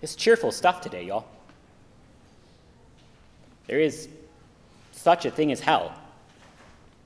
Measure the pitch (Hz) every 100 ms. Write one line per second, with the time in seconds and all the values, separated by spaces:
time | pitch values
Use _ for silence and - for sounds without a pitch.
0 | 156 - 226 226 117 - - - 117 90
1 | 90 104 - - - - - - - -
2 | - - - - - - - - - -
3 | - - - - - - - 131 156 -
4 | - - - - - - - - - -
5 | 170 175 131 - 151 120 - 135 85 -
6 | - - - - - - - - - -